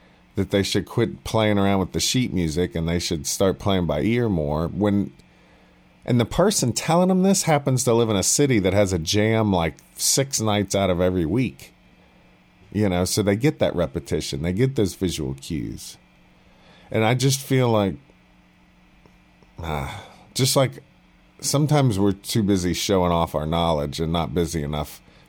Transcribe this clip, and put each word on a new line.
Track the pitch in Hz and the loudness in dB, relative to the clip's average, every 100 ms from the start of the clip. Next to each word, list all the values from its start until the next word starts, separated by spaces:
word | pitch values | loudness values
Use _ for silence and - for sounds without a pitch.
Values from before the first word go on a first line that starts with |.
| _ _ _ | _ _ _
that | - 95 | -6 0
they | 101 | 0
should | 95 107 | 0 -2
quit | 87 - 113 - | -4 -2 -2 -4
playing | - 113 107 101 | -4 0 2 2
around | 98 98 | 2 2
with | 87 | 0
the | 82 | -2
sheet | - 131 123 | -2 0 -2
music | 90 82 78 90 | -2 -2 0 -2
and | 85 82 | -2 -2
they | 87 | -2
should | - 85 69 | -2 -6 -6
start | - 98 - | 0 0 0
playing | 104 95 85 | 0 0 0
by | 73 | 0
ear | 90 120 117 | 0 0 0
more. | 87 73 76 82 | 0 -2 -2 -4
When, | 80 104 101 71 - - _ _ - _ _ _ _ | 0 0 0 -2 -8 -20 _ _ -20 _ _ _ _
and | - 123 | -2 0
the | 117 | 0
person | - 190 - 123 | 2 2 2 -2
telling | - - 165 185 | -2 0 2 2
them | 185 | 2
this | 190 190 | 2 2
happens | - 147 139 127 | 2 0 2 0
to | 123 | 2
live | 117 113 | 2 4
in | 101 | 2
a | |
city | 87 - 143 117 | 0 2 2 4
that | 92 | 2
has | 98 98 | 2 2
a | 92 | 0
jam, | 78 104 107 110 107 | -2 0 2 2 2
like, | 92 82 - - - | 2 0 -4 -20 -6
six | - - 135 - | -2 0 -2 -2
nights | 110 104 101 | 0 0 0
out | 98 95 | 0 0
of | 85 | 2
every | 92 92 | 2 2
week. | 78 110 120 - - _ _ _ _ _ _ _ _ _ - | 0 0 -2 -6 -20 _ _ _ _ _ _ _ _ _ -8
You | 101 104 | -2 0
know, | 90 92 | 0 0
so | - | 0
they | 101 101 | 0 2
get | 139 151 | 0 0
that | 98 - | -2 0
repetition. | 78 87 - 80 - 69 | -2 -4 -4 -4 -4 -6
They | 82 | -4
get | 92 135 | 0 0
those | 135 98 - | 0 -2 -2
visual | 92 78 69 | -4 -4 -6
cues. | 67 - 80 55 - - - _ _ _ _ _ _ - - - | -8 -8 -8 -8 -10 -16 -20 _ _ _ _ _ _ -20 -20 -6
And | 110 | 0
I | 110 | 2
just | 123 135 135 | 2 2 0
feel | - 131 123 | 0 2 4
like, | 110 98 73 - _ _ _ _ _ _ _ _ _ - _ _ _ _ - | 4 2 -2 -14 _ _ _ _ _ _ _ _ _ -20 _ _ _ _ -14
ah, | 82 76 69 - - - - | -8 -6 -6 -12 -18 -20 -12
just | - 131 143 | -2 0 2
like | 131 - - _ _ _ _ _ | 0 -2 -20 _ _ _ _ _
sometimes | - 139 147 147 135 95 | -4 0 2 4 2 2
we're | 101 | 0
too | 98 - 117 | 0 -2 -2
busy | 98 98 87 | 2 2 0
showing | 85 - 95 90 | -2 0 2 2
off | 85 80 76 | 2 0 -2
our | 78 | -2
knowledge | 82 85 78 73 67 | 0 0 0 -2 -4
and | 80 | -4
not | 85 82 | -2 -2
busy | 87 80 82 | -2 -2 -2
enough | 71 73 76 - - - | -4 -6 -6 -10 -20 -20